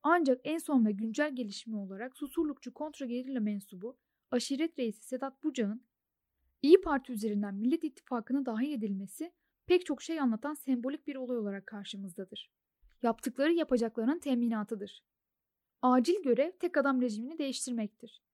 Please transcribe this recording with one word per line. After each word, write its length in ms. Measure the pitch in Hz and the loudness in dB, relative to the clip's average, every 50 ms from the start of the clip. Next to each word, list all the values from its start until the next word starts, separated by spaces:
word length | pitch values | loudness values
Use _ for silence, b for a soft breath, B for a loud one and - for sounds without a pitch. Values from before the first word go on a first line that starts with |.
| - | 6
Ancak 380 | 294 339 349 320 269 254 254 _ | 4 4 6 6 4 2 2 _
en 140 | 294 311 | -4 -4
son 280 | 330 - - 294 254 226 | -4 -2 2 4 4 4
ve 60 | 214 | 4
güncel 440 | 202 190 220 226 214 294 294 302 269 | 2 0 -4 -4 0 -2 -2 -2 -2
gelişme 420 | 247 240 202 202 - - 226 220 | -6 -8 -8 -8 -12 -10 -8 -8
olarak 400 | 208 196 185 190 190 233 262 _ | -8 -8 -8 -10 -10 -10 -12 _
Susurlukçu 560 | - 294 277 - 339 330 302 262 _ - 247 - | -10 -12 -6 -2 -2 -2 -2 -4 _ -12 -16 -10
kontra 320 | - 302 311 302 - 277 | -8 -10 -10 -8 -10 -8
gerilla 340 | 233 240 247 254 262 269 247 | -6 -6 -6 -6 -6 -4 -2
mensubu 580 | 208 208 208 202 196 - 190 180 190 233 277 _ _ _ _ _ _ _ | -2 -2 -2 -4 -8 -12 -16 -12 -12 -12 -14 _ _ _ _ _ _ _
aşiret 480 | - 247 - - 277 262 320 330 _ - | -2 -2 -2 -2 -2 -2 -2 -4 _ -2
reisi 240 | 254 220 208 - - | -4 -4 -4 -6 -10
Sedat 400 | - 262 247 269 269 262 _ - | -8 -8 -6 -6 -8 -10 _ -6
Bucak'ın 400 | 311 262 262 220 196 214 247 _ _ _ _ _ _ _ _ _ _ _ _ _ _ _ _ | -4 -2 0 -2 -2 -2 -6 _ _ _ _ _ _ _ _ _ _ _ _ _ _ _ _
İYİ 200 | - 285 339 381 | 8 8 8 8
Parti 300 | - 339 294 269 - - | 8 0 -2 -2 -2 -6
üzerinden 440 | 247 208 208 220 208 202 208 202 196 | -8 -4 -2 -2 -2 -2 -2 -4 -4
Millet 280 | 196 220 247 294 339 - | -2 0 0 0 0 -2
İttifakı'na 640 | 302 _ - _ - 262 233 220 - 247 285 269 | -8 _ -12 _ -6 -6 -6 -4 -2 -2 -2 -2
dahil 260 | 254 220 220 254 294 | -2 -2 -2 -2 -2
edilmesi 600 | 302 233 214 208 202 190 196 185 - - 320 349 _ _ _ _ _ _ _ | -2 -4 -4 -4 -4 -6 -6 -10 -10 -12 -12 -12 _ _ _ _ _ _ _
pek 200 | - 359 359 359 | 4 4 4 4
çok 160 | - 285 - | 0 -6 -4
şey 180 | - - 330 320 | -4 -6 -2 0
anlatan 340 | 277 247 220 220 - 285 302 | 2 0 0 0 -4 -6 -8
sembolik 540 | - - 269 262 240 226 262 285 302 _ | -6 -2 -2 -2 0 0 -4 -6 -4 _
bir 80 | 302 277 | -8 -8
olay 220 | 262 254 240 254 | -6 -4 -4 -2
olarak 300 | 233 214 202 196 196 190 | -2 -2 -4 -6 -6 -10
karşımızdadır. 840 | - 214 202 196 - - 196 196 190 170 - 190 _ - 196 - _ _ _ _ _ _ _ _ - _ _ | -12 -12 -12 -10 -10 -10 -10 -10 -10 -10 -10 -12 _ -12 -16 -16 _ _ _ _ _ _ _ _ -20 _ _
"Yaptıkları 520 | - 233 226 - - 262 - - 277 320 339 | 0 0 0 0 -4 -6 0 2 2 4 4
yapacaklarının 680 | 339 311 - 262 233 233 226 - 240 220 240 311 339 | 2 4 2 2 2 2 0 -2 0 0 0 0 0
teminatıdır. 840 | - 294 254 240 240 233 226 214 208 - 233 196 202 190 - - _ _ _ _ _ _ _ _ _ _ _ _ _ _ _ _ | 0 -2 0 2 2 0 0 -2 -2 -4 -6 -8 -8 -12 -14 -20 _ _ _ _ _ _ _ _ _ _ _ _ _ _ _ _
Acil 420 | - 254 254 254 233 330 359 415 320 | 6 8 8 8 6 6 2 2 4
görev 280 | 269 240 214 285 349 | 4 4 4 4 0
tek 260 | - _ - 359 - | 0 _ -4 0 2
adam 240 | 294 277 277 269 254 | 2 4 4 4 4
rejimini 360 | 247 247 208 208 233 269 330 | 2 2 0 -4 -6 -8 -4
değiştirmektir." 880 | 320 294 269 254 - - 262 247 233 214 202 _ _ - 214 - _ _ _ | -4 -2 -2 -2 -4 -4 -4 -2 -2 -4 -4 _ _ -20 -20 -20 _ _ _